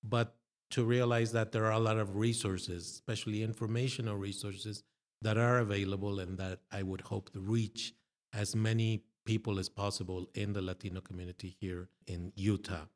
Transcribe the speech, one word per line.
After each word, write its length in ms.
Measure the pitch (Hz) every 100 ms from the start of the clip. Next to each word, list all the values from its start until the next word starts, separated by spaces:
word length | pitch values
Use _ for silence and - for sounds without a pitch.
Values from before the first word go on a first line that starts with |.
but 320 | 107 117 117 - _ _ _
to 140 | -
realize 480 | 117 123 123 120 113
that 200 | 117 110
there 140 | 113 110
are 60 |
a 60 | 110
lot 200 | 113 110
of 180 | 104 98
resources, 640 | 113 117 104 92 - 87 87
especially 520 | - - 110 - 107
informational 760 | 110 110 113 117 127 120 113 101
resources, 680 | 98 98 104 98 107 101 _ _ _ _
that 180 | 110 107
are 200 | 120 123
available 600 | 110 101 98 98 101 98
and 180 | 92 92
that 220 | 95 92 _
I 100 | 101
would 200 | 95 92
hope 280 | - 104 -
to 60 | 101
reach 540 | 95 113 104 - - - _ _ _
as 240 | 110 104 113
many 460 | 110 113 113 110 - _
people 340 | - 110 - 98
as 100 | 92
possible 600 | - 101 - 90 92 90
in 180 | - 104
the 100 | 101
Latino 380 | 92 90 101 90
community 540 | - 90 90 90 95 92
here 280 | 98 90 90 _ -
in 240 | 87 87
Utah. 520 | 101 98 98 - 87 76